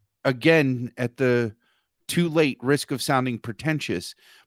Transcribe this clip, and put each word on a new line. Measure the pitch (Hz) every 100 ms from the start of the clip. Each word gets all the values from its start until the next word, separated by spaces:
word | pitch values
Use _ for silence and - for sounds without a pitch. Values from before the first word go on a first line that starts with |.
| _ _
again, | 139 123 156 165 135 120 120 -
at | 123 -
the | 127 120 113 - _ _ _ _ -
too | 170 170
late | 160 147 -
risk | 123 143 -
of | 131
sounding | - 131 127 110
pretentious, | 117 104 151 151 - 85 - - _ -